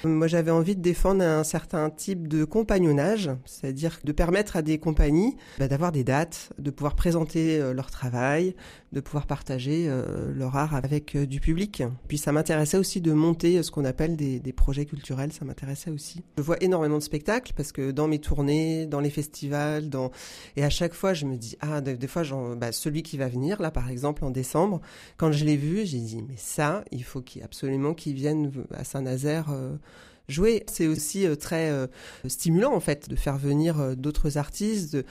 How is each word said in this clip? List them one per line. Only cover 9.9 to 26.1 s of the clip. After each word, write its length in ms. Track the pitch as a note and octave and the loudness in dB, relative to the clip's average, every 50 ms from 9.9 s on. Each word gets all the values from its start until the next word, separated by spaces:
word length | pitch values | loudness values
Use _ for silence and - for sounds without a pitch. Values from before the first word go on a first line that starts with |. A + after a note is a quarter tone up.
| C3 B2+ - - - - - C#3 C#3 | 0 -2 -2 -4 -4 -4 -4 -4 -4
leur 220 | C3+ C3 B2+ C3 | -4 -4 -2 0
art 180 | - D3+ D#3 D3 | 0 0 0 0
avec, 420 | C3+ C3 C#3 D3+ D3 D3 - - | -2 0 0 0 -2 -2 -2 -2
euh, 120 | C#3+ C#3+ | -2 0
du 120 | C3 C3+ C#3+ | 0 0 0
public. 440 | - D#3 D#3+ F3 G#3 G#3 - - B2+ A#2+ B2+ - - | 2 2 2 2 0 -2 -2 -4 -4 -4 -4 -6 -8
Puis 100 | - D3 | -6 -4
ça 140 | D3 - D3+ | -2 0 2
m'intéressait 460 | D3 D3+ D#3+ - D#3+ D#3 D3+ D3+ - | 2 2 2 2 2 2 2 4 4
aussi 240 | F#3+ F#3 - - F#3+ | 2 2 2 0 0
de 100 | E3 D#3+ | 2 4
monter, 480 | D3+ D3+ D#3+ E3+ E3 E3 E3+ E3+ F3+ F3 | 4 6 6 4 4 4 4 4 4 4
euh, 20 | |
ce 80 | D#3+ - | 2 0
qu'on 160 | - D3+ C#3 | -2 -2 -2
appelle 300 | C3 B2+ - D#3 E3 E3 | 0 0 0 0 0 0
des, 240 | D3+ D3 C3+ C3 A#2+ | 0 0 -2 -2 -2
des 140 | C3 C3 B2+ | -4 -2 4
projets 320 | - - C#3+ C3 C#3+ D3 | 4 4 4 4 0 -2
culturels, 460 | D3 D3+ C#3 B2 - C3 C3 C#3 D#3 | -4 -6 -10 -8 -6 -4 -4 -4 -4
ça 140 | - - D3 | -6 -8 -10
m'intéressait 460 | C3 C3+ - C#3 C3+ C#3+ - - E3 | -10 -10 -10 -8 -8 -8 -8 -8 -8
aussi. 320 | D#3 D3 - - - F3 - _ - | -8 -8 -10 -12 -14 -16 -16 _ -6
Je 40 | D3+ | -4
vois 160 | C#3 D#3+ E3 - | 0 0 0 2
énormément 380 | F#3 F#3 F#3 E3 D#3 D3 D3+ | 4 4 4 4 4 2 2
de 60 | D3+ D3 | 0 -2
spectacles 500 | - - D3+ D3+ G3+ G#3+ B3+ B3+ - - | -2 -4 -4 0 0 0 0 0 -2 -4
parce 160 | - C#3+ - | -4 -4 -4
que 200 | - - C3+ C3+ | -4 -4 -4 -2
dans 160 | C3+ C#3+ D3+ | 0 0 2
mes 100 | D#3 D#3 | 2 2
tournées, 720 | D3 D3+ - C#3+ C#3+ C#3+ C#3 D3 D#3 D#3+ D#3+ D#3+ D#3+ D#3+ | 0 0 0 2 2 4 4 4 2 2 0 0 -2 -2
dans 140 | D#3 D3 C#3+ | -2 -2 0
les 100 | D3 D3 | 0 0
festivals, 800 | D3 D#3 D3 - - - D3 C#3+ C#3+ D3 D3 D3+ D3+ D3+ D#3 D3+ | 0 -2 -6 -6 -8 -8 -6 -4 -2 -2 0 0 -2 -2 -4 -4
dans, 180 | C#3 C3 C3 C3 - - - - - - - - - | -2 -2 -2 -4 -6 -10 -16 -16 -16 -18 -16 -8 -2
et 80 | C#3+ C#3+ | 0 2
à 60 | C#3+ | 2
chaque 240 | - - F3 E3+ E3+ | 2 2 0 -2 -2
fois, 200 | - - F#3+ F#3 | -2 0 0 0
je 120 | D#3 D3 | 0 -2
me 100 | C3+ C3 | -4 -4
dis, 220 | A#2+ A2+ A2+ - - | -6 -8 -10 -10 -8
ah, 220 | D3 D3+ D3+ D3 | -4 -4 -2 -2
des, 160 | C3 C3+ B2+ | -2 -4 -4
des 100 | A#2+ C3+ | -4 -6
fois, 160 | C3 - E3+ E3 | -4 -2 -2 -2
j'en, 320 | C#3 C3+ C3+ B2 A#2+ A#2+ | -2 -4 -4 -4 -4 -4
bah, 160 | A#2 A#2+ A#2 | -4 -4 -4
celui 320 | A#2 - - D#3+ D3 E3 D#3+ | -4 -4 -4 -2 -4 -4 -6
qui 140 | - D3+ | -6 -4
va 100 | C3+ C3+ | -4 -4
venir, 340 | B2+ B2 B2 C3 E3+ G#3 G#3 | -2 -2 -2 -2 -2 -2 -2
là, 100 | F3+ F#3+ | -2 -2
par 180 | - B2+ A#2+ B2+ | -2 -2 -2 -2
exemple, 340 | B2+ A#2+ C#3 D3 D3+ - D3+ | -4 -2 -2 -2 -2 -2 -2
en 80 | C3+ | -2
décembre, 480 | B2 C3 B2+ - - D3+ F3+ G#3 F#3 D3+ - - - - - - - | -2 -2 -2 0 2 2 2 2 2 -2 -6 -10 -20 -20 -20 -12 -4
quand 160 | - E3 D#3+ D3+ | 0 2 2 4
je 100 | D3 D3+ | 4 4
l'ai 140 | D3+ D3 | 4 4
vu, 280 | C#3 D3 D3+ F3 G#3+ A3 | 2 2 0 0 0 0
j'ai 140 | F3 C#3 A#2+ | -2 -2 -4
dit, 240 | A2+ A2 | -4 -6